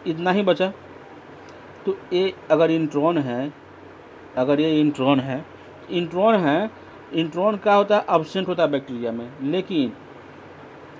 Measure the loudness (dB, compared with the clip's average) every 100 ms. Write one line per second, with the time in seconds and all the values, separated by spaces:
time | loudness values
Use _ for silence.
0 | -6 -4 0 0 2 0 -2 -6 -18 -20
1 | -20 -20 -20 -20 -20 -20 -20 -10 -6 -6
2 | -4 -2 -2 -4 0 2 4 2 0 0
3 | 0 0 -2 -4 -6 -10 -20 -20 -20 -20
4 | -20 -20 -10 -2 0 2 2 2 2 2
5 | 2 2 0 -6 -10 -20 -20 -20 -6 -4
6 | -4 2 4 4 2 0 -2 -8 -20 -20
7 | -8 -4 -2 0 0 0 2 2 4 2
8 | 2 0 0 -4 -4 0 0 0 -4 -8
9 | -6 -6 -10 -6 -4 -2 -2 -2 -2 -4
10 | -18 -20 -20 -20 -20 -20 -20 -20 -20